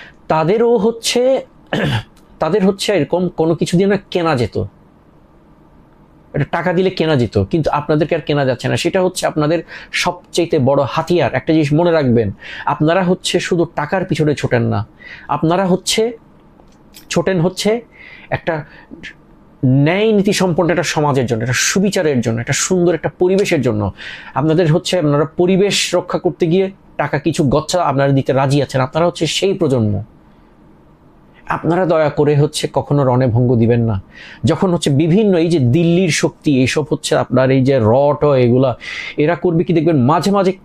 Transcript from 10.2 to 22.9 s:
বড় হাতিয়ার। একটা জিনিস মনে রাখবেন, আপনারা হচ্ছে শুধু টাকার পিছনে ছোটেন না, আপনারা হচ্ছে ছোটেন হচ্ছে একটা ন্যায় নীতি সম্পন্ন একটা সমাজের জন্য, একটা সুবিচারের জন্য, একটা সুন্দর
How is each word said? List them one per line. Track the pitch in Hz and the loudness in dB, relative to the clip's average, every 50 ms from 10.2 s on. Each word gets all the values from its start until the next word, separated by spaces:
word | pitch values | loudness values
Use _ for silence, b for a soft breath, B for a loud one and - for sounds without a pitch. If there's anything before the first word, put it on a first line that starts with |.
| - - - 185 170 - 170 156 | -10 -6 -4 -2 -2 0 0 0
বড় | 123 131 143 143 139 - | 2 2 2 2 0 0
হাতিয়ার। | - 160 156 - 175 170 135 110 - | -2 -4 -2 0 0 0 0 0 -2
একটা | 127 - - | -4 -2 0
জিনিস | 160 160 151 139 | 2 2 2 2
মনে | 147 156 175 175 | 2 2 2 2
রাখবেন, | 165 160 143 123 113 123 110 98 101 B B B B B B | 2 2 2 2 2 2 0 -2 -4 B B B B B B
আপনারা | - 143 - 151 160 170 190 | -4 -2 0 2 2 2 2
হচ্ছে | 180 175 185 - - - - 175 | 2 0 0 -2 -2 -4 -4 -2
শুধু | - - 190 170 170 - - | -2 -2 0 0 -2 -2 -4
টাকার | - 147 - 196 190 180 | -6 -6 -4 -4 -4 -2
পিছনে | - 151 160 156 151 143 | -2 -2 0 0 0 0
ছোটেন | - - - 127 120 | -2 -2 -2 0 0
না, | 117 113 107 101 107 - B B B B B B B B | 0 0 -2 -2 -4 -6 B B B B B B B B
আপনারা | 143 147 - 160 175 190 196 | -4 -2 0 0 0 0 0
হচ্ছে | 175 185 185 - - - 226 220 240 233 - - - - - - - - - - - - - _ - - - - - | 0 0 0 -2 -2 -2 -2 -2 -2 -4 -8 -16 -20 -20 -20 -20 -20 -20 -20 -20 -20 -20 -20 _ -20 -20 -20 -12 -6
ছোটেন | - 170 160 180 190 170 | -4 -2 -2 0 0 0
হচ্ছে | 160 185 180 - - 202 226 240 - B B B B B B B B B | 0 -2 -2 -2 -2 -2 -2 -2 -6 B B B B B B B B B
একটা | - - - 180 160 151 143 B B B B B - - - - - - - - - - - - - - - | -8 -6 -4 -4 -6 -6 -8 B B B B B -20 -20 -20 -20 -20 -20 -20 -20 -20 -20 -20 -20 -8 -2 0
ন্যায় | 127 131 139 143 156 180 196 220 226 | 2 4 4 2 2 2 2 2 2
নীতি | 214 202 190 - | 2 2 2 2
সম্পন্ন | 160 - 185 185 156 185 175 160 | 0 0 0 0 0 0 0 0
একটা | 175 175 | 0 -2
সমাজের | 156 - - 160 147 147 127 139 123 | -2 -2 -2 -2 0 0 0 0 0
জন্য, | 104 120 110 | -2 -2 -4
একটা | 117 127 120 - - - | -2 -2 -2 -2 -2 0
সুবিচারের | - 196 190 202 - 196 165 156 139 123 | 0 0 0 0 0 0 0 0 0 0
জন্য, | 107 123 113 113 | 0 -2 -2 -4
একটা | 117 - | -4 -4
সুন্দর | 135 - - - 185 180 175 175 | -4 -4 -2 -2 0 2 2 2